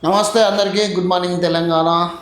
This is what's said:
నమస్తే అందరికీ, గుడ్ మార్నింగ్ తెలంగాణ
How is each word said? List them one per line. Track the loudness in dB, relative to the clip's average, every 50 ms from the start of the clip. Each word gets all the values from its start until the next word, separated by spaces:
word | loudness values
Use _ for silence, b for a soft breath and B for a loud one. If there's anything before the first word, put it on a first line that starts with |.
| 0
నమస్తే | 2 2 2 2 2 2 2 2
అందరికీ, | 2 2 0 -2 0 0 0 -2 0 -2
గుడ్ | -2 -2
మార్నింగ్ | 0 0 0 -2 -2 -4 -2
తెలంగాణ | -2 0 0 0 0 0 0 0 2 2 2 0 0 -2 -4 -12